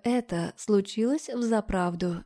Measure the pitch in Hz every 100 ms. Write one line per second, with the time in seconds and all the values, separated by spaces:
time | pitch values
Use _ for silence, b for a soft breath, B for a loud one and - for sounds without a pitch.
0 | 233 247 240 170 170 - - 202 196 -
1 | 233 302 - 240 233 226 208 190 175 170
2 | 180 170